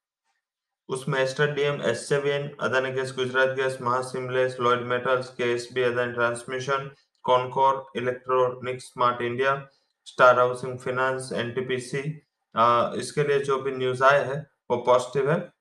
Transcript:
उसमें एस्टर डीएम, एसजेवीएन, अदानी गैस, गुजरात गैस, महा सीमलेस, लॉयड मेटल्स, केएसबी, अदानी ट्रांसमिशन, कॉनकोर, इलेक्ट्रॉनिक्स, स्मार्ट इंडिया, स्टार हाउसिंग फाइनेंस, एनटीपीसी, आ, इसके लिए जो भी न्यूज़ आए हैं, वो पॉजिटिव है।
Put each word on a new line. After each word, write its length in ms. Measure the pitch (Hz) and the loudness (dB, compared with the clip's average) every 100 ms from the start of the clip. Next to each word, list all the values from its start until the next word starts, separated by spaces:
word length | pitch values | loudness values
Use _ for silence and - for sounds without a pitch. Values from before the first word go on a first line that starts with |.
| _ _ _ _ _ _ _ _ - | _ _ _ _ _ _ _ _ -10
उसमें 320 | 127 - 151 | -6 -4 -2
एस्टर 300 | 131 - 147 | -2 0 0
डीएम, 320 | 143 143 143 | 0 -2 0
एसजेवीएन, 760 | - - - 143 143 143 143 - | -2 -2 -2 -2 0 -2 -4 -6
अदानी 300 | 113 131 131 | -2 0 -2
गैस, 240 | 131 131 127 | -4 -4 -4
गुजरात 320 | 123 127 131 | -2 2 2
गैस, 300 | 131 135 131 | 2 -2 -2
महा 180 | 123 127 | -2 -2
सीमलेस, 560 | 127 131 127 127 127 127 | -2 -6 -4 0 0 0
लॉयड 200 | 120 123 | 2 2
मेटल्स, 480 | 120 123 127 127 - | 0 -2 0 -2 -2
केएसबी, 540 | - 123 120 120 131 | -4 -2 -2 -2 0
अदानी 300 | 123 120 120 | 0 0 -2
ट्रांसमिशन, 800 | 117 120 117 - 131 127 139 139 - _ _ | 0 -2 -2 -6 -6 -2 -4 -4 -14 _ _
कॉनकोर, 640 | - 127 127 131 135 131 - 117 | 2 2 2 2 4 2 -4 -4
इलेक्ट्रॉनिक्स, 880 | 123 123 - 131 123 127 123 127 | -4 -4 0 2 2 0 -6 -8
स्मार्ट 380 | - - 123 123 | -10 0 0 2
इंडिया, 460 | 120 120 135 143 143 _ _ _ | -2 0 0 0 -6 _ _ _
स्टार 340 | - - 127 123 | -12 4 6 8
हाउसिंग 400 | 123 - 131 123 | 4 0 -6 -6
फाइनेंस, 520 | - 127 131 131 127 | -6 -2 -2 -2 -4
एनटीपीसी, 920 | 90 120 123 120 123 - 139 143 156 _ _ _ 117 | -4 -4 -4 -4 -4 -4 -6 -6 -10 _ _ _ 2
आ, 340 | 117 120 113 - | 4 4 2 -2
इसके 260 | 120 - | -4 -2
लिए 160 | 143 139 | 0 0
जो 180 | 131 135 | 0 -2
भी 120 | 131 | -2
न्यूज़ 340 | 131 127 127 | -2 -2 4
आए 200 | 135 143 | 4 6
हैं, 220 | 127 143 - _ - | 2 -4 -10 _ -4
वो 60 | 120 | -2
पॉजिटिव 540 | 127 123 - 143 135 | 4 4 4 -2 0
है। 220 | 170 - _ | 0 -2 _